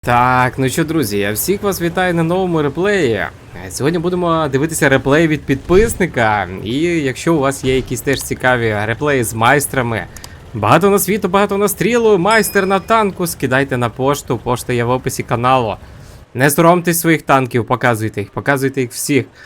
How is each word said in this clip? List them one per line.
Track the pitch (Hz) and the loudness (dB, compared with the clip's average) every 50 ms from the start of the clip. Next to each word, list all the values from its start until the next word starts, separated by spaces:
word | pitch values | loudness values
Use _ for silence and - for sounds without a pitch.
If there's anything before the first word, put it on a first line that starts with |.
| _ - | _ 2
Так, | 120 120 123 127 127 127 123 127 117 - | 2 4 4 4 4 2 2 0 0 -2
ну | 131 131 | -2 -2
що, | 175 - 165 | 0 -2 -2
друзі, | 151 160 165 139 101 104 101 | -2 0 -2 0 0 -2 -2
я | 98 101 | -2 -2
всіх | 107 107 - - 190 196 196 | -2 -4 -2 -2 -2 -2 -2
вас | 202 190 - | -4 -4 -2
вітаю | 170 170 165 190 185 180 175 | -4 -4 -2 -2 -2 0 0
на | 170 165 | 0 0
новому | 160 175 185 190 180 170 160 | 0 0 0 0 0 0 0
реплеї. | 151 147 143 156 180 202 208 196 165 123 113 | 0 0 -2 -2 -2 0 0 2 2 0 0
Е, | 98 87 67 - - - - - 87 90 92 | 0 -2 -6 -8 -14 -20 -20 -18 -16 -14 -12
сьогодні | 90 - 113 143 170 180 | -8 -4 -2 -2 -2 0
будемо | 160 180 180 180 180 170 165 160 160 147 | -2 -2 -2 -2 0 0 0 0 -2 0
дивитися | 131 135 143 160 156 - 151 143 | 0 -2 -2 -2 -2 0 2 2
реплей | 135 131 117 135 139 151 170 160 | 2 2 2 4 4 4 4 2
від | 156 147 | 0 -2
підписника. | - - 139 127 - - 170 185 226 233 - - 190 156 - 135 117 110 107 104 95 87 92 92 87 | 0 -2 -2 -2 0 2 4 4 4 2 0 -2 -4 -2 0 0 2 2 2 0 -2 -4 -6 -8 -6
І | 98 117 139 | -4 -4 -2
якщо | 160 175 175 165 147 131 123 - - 165 170 | -2 0 0 0 -2 -2 -4 -4 -2 0 0
у | 156 | 2
вас | 131 139 139 135 - | 2 0 -2 -2 -2
є | 131 131 | 0 0
якісь | 131 123 - 131 117 | 0 -2 -2 -8 -6
теж | - 147 135 123 | -2 -2 -2 -2
цікаві | - - 131 107 - 131 127 120 117 113 107 104 104 | -2 -8 -8 -2 0 0 2 2 0 0 -2 -2 -2
реплеї | 110 117 107 143 151 143 131 120 | -4 -4 -2 -2 0 0 0 0
з | 107 113 | -2 -2
майстрами, | 113 113 120 135 147 151 - - 135 123 117 117 104 87 - - - - - - - - - - | 0 2 4 4 4 2 -2 -4 -4 -2 -2 -4 -4 -6 -8 -14 -18 -18 -18 -20 -20 -20 -12 -8
багато | 113 101 104 123 165 180 202 | -2 2 4 4 4 4 4
на | 196 202 | 2 2
світу, | - - 196 220 - 185 | 0 0 -2 -2 -2 0
багато | 175 196 202 196 202 196 | 0 0 0 0 0 -2
на | 208 202 | -2 -2
стрілу, | 202 - 160 208 240 240 233 220 214 185 | -2 0 -2 0 0 2 4 4 2 4
майстер | 165 202 220 226 208 - - 202 190 | 2 2 2 2 2 2 0 0 0
на | 190 196 190 | 2 0 -2
танку, | - - 226 226 214 202 175 - 185 165 | 0 0 0 2 2 0 -2 -4 -6 -6
скидайте | - - - 131 127 131 139 135 135 123 | -6 -4 -4 0 0 0 0 0 -2 -2
на | 123 117 | -2 -4
пошту, | 110 - 127 135 143 139 - - 135 113 | -4 -2 -2 0 0 -2 -2 -6 -6 -4
пошта | - 120 123 117 - - 123 | -2 -4 -4 -4 -2 -4 -2
є | 120 117 | -2 0
в | 117 | 0
описі | 127 127 - 127 - - 104 | 0 -2 -2 -4 -6 -6 -6
каналу. | - 135 117 120 127 131 131 120 110 92 - - - - - - - - - - _ _ | -4 -4 -2 2 2 2 2 2 -2 -4 -6 -10 -20 -20 -20 -20 -20 -20 -20 -20 _ _
Не | 123 131 151 | 0 2 2
соромтесь | 151 - 165 165 175 180 170 175 170 170 | 4 4 6 6 6 4 2 0 -2 0
своїх | - 165 165 147 | 2 2 0 0
танків, | - - 147 135 131 120 - 123 110 | 2 2 2 2 2 2 0 -2 0
показуйте | - 131 117 - 127 120 107 110 110 - - | 0 -2 0 2 0 0 0 -2 -4 -4 -6
їх, | 98 98 | -8 -6
показуйте | _ - 104 - 143 135 135 135 131 - | _ -8 -2 0 0 0 0 -2 -2 -2
їх | 131 117 | -4 -4
всіх. | - - - - 147 135 113 - - - - | -4 -8 -4 0 0 0 0 -2 -10 -20 -20